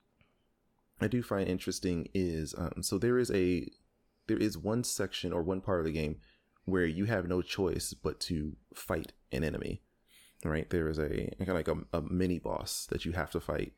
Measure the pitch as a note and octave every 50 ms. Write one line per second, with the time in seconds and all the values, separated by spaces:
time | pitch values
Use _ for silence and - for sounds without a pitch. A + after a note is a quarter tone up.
0 | _ _ _ _ _ _ _ _ _ _ _ _ _ _ _ _ _ _ _ -
1 | - G#2 B2 B2 A#2 - G#2 G2 F#2+ F2+ F2+ F#2+ - F#2 F2+ - - F#2 F2 E2
2 | - - - G2 F#2 F2 E2 D#2+ D#2 D2 - - E2+ D#2+ - - F2+ - G2+ F#2+
3 | A2+ A#2+ B2 B2+ B2 A2+ - G2 F#2 F2+ F2+ D#2+ - - - _ _ _ _ _
4 | _ _ _ _ _ - A2 - G#2 G#2+ G#2 D#2+ D#2 G2+ A2 B2 A#2+ - - -
5 | G2+ F#2 - - - F2 E2+ F2 D#2+ F2 F#2+ F#2+ F#2+ - F#2+ E2+ D#2+ D#2+ D2+ D#2+
6 | D#2 D2+ D#2 - - - _ _ _ _ _ _ _ F#2+ F#2+ F#2 F2 E2 D#2+ F2
7 | G2+ A2 A2+ F#2+ F2 F2 F2+ F2+ F2 - - - F#2+ E2+ F2 F2 - - - -
8 | - D#2+ - - - - F2+ D#2 D2 D2+ - - _ _ - - - - F#2 E2
9 | - - - _ _ _ - C2 D#2+ D2+ - - - - F#2 - - _ _ _
10 | _ _ - - - - _ - - E2 D#2 D#2 - - F#2 F2 D#2+ D#2 D#2+ D#2
11 | D2+ C#2+ - - - - - - F#2+ F#2 F#2 E2 D#2 - D#2+ D#2+ - - - E2
12 | D#2 - F2+ F2+ F#2 F2+ F2+ - - A2 E2 D2 - - - - - - - -
13 | - D#2+ E2 E2+ D2+ - - E2 - - D2+ - - - -